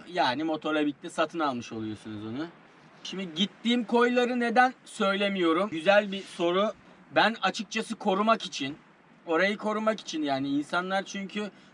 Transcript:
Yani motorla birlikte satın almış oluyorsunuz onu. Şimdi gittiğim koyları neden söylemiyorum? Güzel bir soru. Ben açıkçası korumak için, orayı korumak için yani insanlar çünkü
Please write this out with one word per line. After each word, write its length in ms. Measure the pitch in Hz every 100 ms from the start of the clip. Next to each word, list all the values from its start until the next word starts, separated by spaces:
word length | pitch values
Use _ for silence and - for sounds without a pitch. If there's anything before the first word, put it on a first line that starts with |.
| -
Yani 320 | 175 139 127
motorla 360 | 160 156 156 156
birlikte 300 | 147 135 170
satın 300 | - 156 170
almış 320 | 147 120 -
oluyorsunuz 540 | 113 110 104 110 104 110
onu. 200 | 123 170 - - - - -
Şimdi 300 | - 185 185
gittiğim 500 | 156 202 - 233 247
koyları 560 | 220 240 240 247 247 247
neden 340 | 233 226 254 -
söylemiyorum? 840 | - - 196 196 202 190 165 165 202
Güzel 420 | 160 160 202 208
bir 100 | 196
soru. 500 | - - 170 185 214 - - - -
Ben 220 | 147 202 226
açıkçası 520 | 190 - 196 220 214
korumak 500 | 214 208 190 220 220
için, 320 | 175 - 139 160 - - - - 170
orayı 300 | 165 196 214
korumak 440 | 208 214 220 220
için 220 | - 160
yani 260 | 143 135 139
insanlar 540 | 143 147 175 185 190
çünkü 480 | 190 202 196 208 208 - -